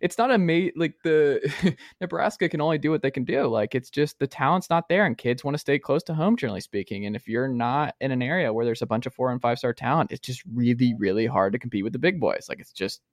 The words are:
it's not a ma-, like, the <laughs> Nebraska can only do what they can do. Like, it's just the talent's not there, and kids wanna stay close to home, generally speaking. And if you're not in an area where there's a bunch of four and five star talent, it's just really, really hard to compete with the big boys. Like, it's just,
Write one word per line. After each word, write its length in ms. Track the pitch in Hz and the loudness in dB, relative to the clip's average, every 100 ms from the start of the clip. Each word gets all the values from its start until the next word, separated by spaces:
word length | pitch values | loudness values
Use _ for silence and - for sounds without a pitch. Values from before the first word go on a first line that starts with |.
it's 160 | 175 - | -4 0
not 140 | 240 | 2
a 80 | 240 | 4
ma-, 320 | 175 170 185 | 4 2 0
like, 200 | - 165 - | 0 -4 -2
the 720 | 165 156 147 135 147 147 180 135 - | 2 4 4 2 -2 0 0 -2 -8
<laughs> 140 | - | -10
Nebraska 480 | 180 165 190 - 175 | -6 -2 -2 0 -2
can 140 | 160 | 0
only 160 | 151 156 | 0 0
do 120 | 147 | 0
what 120 | 156 | 0
they 80 | 135 | 0
can 140 | 135 123 | -2 -2
do. 200 | 131 131 | 0 0
Like, 280 | 113 107 | 0 0
it's 160 | 131 123 | -2 -4
just 280 | - 147 - | -2 -2 -2
the 80 | 139 | -6
talent's 440 | - 135 180 - | -2 0 0 2
not 180 | 170 170 | 0 2
there, 160 | 180 | 2
and 140 | 202 220 | 2 0
kids 260 | 123 123 | -2 -2
wanna 140 | 143 147 | -2 -4
stay 200 | - 143 | 0 0
close 240 | - 143 | 2 -2
to 100 | - | 0
home, 200 | 156 170 | 0 2
generally 280 | 233 127 95 | 2 0 -4
speaking. 420 | - 104 95 98 | -6 -6 -4 -6
And 100 | 101 | -6
if 140 | 104 - | -6 -4
you're 180 | 113 135 | -2 0
not 480 | 123 117 135 147 - | 0 0 0 -2 -2
in 100 | 135 | -2
an 120 | 127 | 0
area 280 | 123 175 139 | 0 0 0
where 140 | 110 | 0
there's 160 | 120 113 | 0 0
a 60 | 110 | -2
bunch 180 | 110 | -2
of 80 | 127 | -2
four 180 | - 127 | -2 -2
and 80 | 123 | 0
five 160 | 120 120 | 0 0
star 160 | 123 | 0
talent, 360 | 113 123 156 127 | -2 0 2 0
it's 160 | - - | -4 -10
just 160 | 127 - | -10 -6
really, 400 | 117 120 120 123 113 | 0 2 4 2 2
really 280 | 101 98 113 | 0 2 2
hard 260 | 127 98 | 2 2
to 60 | 113 | 0
compete 260 | 123 107 | -4 -4
with 80 | 101 | -4
the 60 | 117 | -2
big 200 | 160 180 | 0 0
boys. 260 | 107 50 - | 0 -2 -6
Like, 100 | - | -12
it's 140 | - | -14
just, 300 | - 95 - _ | -8 -8 -8 _